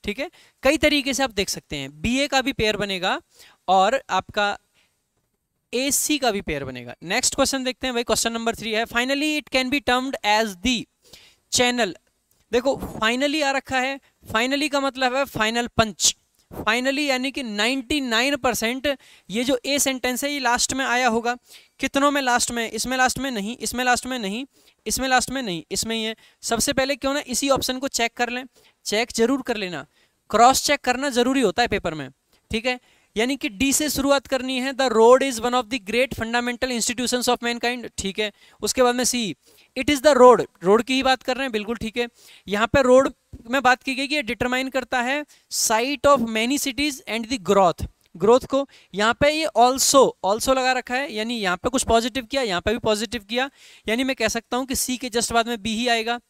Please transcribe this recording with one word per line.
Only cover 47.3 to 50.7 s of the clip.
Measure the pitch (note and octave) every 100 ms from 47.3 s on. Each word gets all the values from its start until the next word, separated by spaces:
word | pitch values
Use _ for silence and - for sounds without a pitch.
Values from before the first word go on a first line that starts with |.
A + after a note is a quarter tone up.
the | B3+ F3
growth, | G3 F#3 - - _ _ F3
ग्रोथ | G3 B3+ -
को। | C4+ C#4 - _
यहाँ | F#3 G#3+ A#3
पे | C#4+
ये | D4+ D#4+ A3
also, | B3 C4 - C#4 G#3 - F#3
also | A3 C4+ C4
लगा | B3+